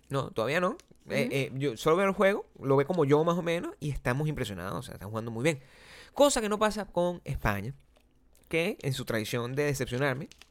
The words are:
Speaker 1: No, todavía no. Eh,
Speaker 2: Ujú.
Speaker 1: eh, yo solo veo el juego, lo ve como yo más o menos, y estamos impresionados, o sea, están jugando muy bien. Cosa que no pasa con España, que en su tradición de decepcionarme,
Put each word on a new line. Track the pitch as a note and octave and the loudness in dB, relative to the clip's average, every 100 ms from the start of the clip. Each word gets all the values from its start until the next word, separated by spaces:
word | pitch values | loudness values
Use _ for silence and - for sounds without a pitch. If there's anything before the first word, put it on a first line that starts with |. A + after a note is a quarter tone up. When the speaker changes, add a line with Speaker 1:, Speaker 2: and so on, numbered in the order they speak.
| _ | _
Speaker 1:
No, | C3+ B2 | -4 -2
todavía | - A2+ D#3 | -2 0 2
no. | F3+ C4+ - - - | 0 -2 -14 -20 -6
Eh, | C3 B2+ | -2 0
Speaker 2:
Ujú. | |
Speaker 1:
eh, | C#3 C3 C3 | 0 -2 -2
yo | C#3 A2 | -4 0
solo | D#3 E3+ | 2 4
veo | G3 | 2
el | |
juego, | F#3+ G3 G#3 - - | 4 2 2 -4 -8
lo | C3+ C3+ | 2 4
ve | C#3+ | 4
como | F3+ | 2
yo | C#3+ D3 | 4 6
más | E3 F3 | 4 2
o | |
menos, | E3+ E3+ D#4 - | 0 -2 -4 -6
y | D3+ | -6
estamos | C3 - B2 D#3 | -2 -2 0 -2
impresionados, | C#3 B2+ F#2+ F2+ F2 | -2 -6 -6 -6 -8
o | |
sea, | C3 | -10
están | - F#2+ | -12 -8
jugando | A2 A#2 | -8 -6
muy | A2+ | 0
bien. | C#3 D3 - - - - - | 0 0 -8 -20 -20 -20 -16
Cosa | - C#4+ C4+ | 4 4 4
que | G#3+ | 0
no | G#3 | 2
pasa | G#3+ G3+ G3 | 0 0 -4
con | - F3 F3 | 0 0 -2
España, | - C#3 B2 G2+ G#2 C3+ _ _ _ _ _ _ _ | -6 -4 -2 -2 -4 -12 _ _ _ _ _ _ _
que | D#3+ E3+ A#3+ | -2 -2 -2
en | - | -4
su | C3 | -4
tradición | A#2+ A#2 A2 B2 A#2 | -2 -4 -2 -4 -4
de | C3+ | -2
decepcionarme, | D3 C#3 C3 B2 C#3+ C3 E3+ - - | -2 0 -2 -2 -2 -2 -8 -16 -16